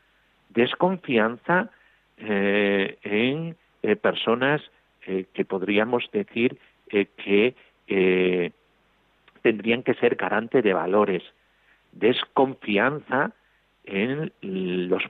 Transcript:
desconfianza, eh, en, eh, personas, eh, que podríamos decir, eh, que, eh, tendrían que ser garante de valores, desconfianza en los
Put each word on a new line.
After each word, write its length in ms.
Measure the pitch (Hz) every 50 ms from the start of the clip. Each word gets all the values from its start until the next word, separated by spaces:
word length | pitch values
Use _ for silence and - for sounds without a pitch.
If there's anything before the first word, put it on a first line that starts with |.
| _ _ _ _ _ _ _ _ _ _
desconfianza, 1200 | - 117 123 123 - - 170 185 190 175 - - 123 110 107 113 120 120 _ - 170 185 - - - _ _ _ _ _ _ _ _
eh, 800 | - 107 107 104 98 98 101 101 104 101 101 101 98 98 - - -
en, 540 | - 104 101 107 117 131 139 160 165 165 165 - _ _ _ _
eh, 140 | - 107 107
personas, 680 | - - - - - - 113 113 123 131 139 151 151 - - _ _ _ _ _ _ -
eh, 200 | 95 95 92 92 - _
que 100 | - 95
podríamos 640 | - 95 95 92 95 104 101 110 120 123 120 - -
decir, 440 | - 107 98 - - 117 120 131 135 - _ _ _ _ _ -
eh, 160 | - 101 98 - _
que, 380 | - - 98 101 101 110 127 127 - - _ _ _ _ -
eh, 640 | 101 95 92 92 90 92 92 92 90 90 87 76 - _ _ _ _ _ _ _ _ _ _ _ _ _ _ - _ _
tendrían 400 | - 120 113 101 98 113 117 127
que 120 | - - 120
ser 200 | - - 120 104
garante 480 | - 101 92 101 104 117 117 - -
de 100 | - 101
valores, 500 | 92 87 82 90 95 107 104 95 92 87 - - _ _ _ _ _ _ _ _ _ _ _ _
desconfianza 1400 | - - - 113 123 - - - _ 143 135 135 131 - - 110 101 101 113 131 151 147 - - 123 131 160 226 - _ _ _ _ _ _ _ _ _ _
en 480 | - 101 95 107 127 135 151 156 - - _
los 640 | - 98 95 92 92 90 90 92 90 90 92 92 - -